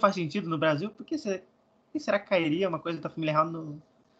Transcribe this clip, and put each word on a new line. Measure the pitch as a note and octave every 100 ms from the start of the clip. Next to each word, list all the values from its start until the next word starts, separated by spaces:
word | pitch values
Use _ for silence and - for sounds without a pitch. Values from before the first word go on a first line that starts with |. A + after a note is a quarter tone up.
faz | G3+
sentido | F#3+ D#3+ G3+ E3+
no | D#3+
Brasil, | D#3+ D3 G3+
por | -
que | - D#4
se-, | G#3 F#3
por | - _ _ _ _
que | D#4
será | - G3+
que | -
cairia | F#3+ D#3+ E3 F#3+
uma | D#3+
coisa | E3+ E3
da | D3+
família | - D#3
real | D3+
no... | E3 E3 D#3 D3+ - _ _ _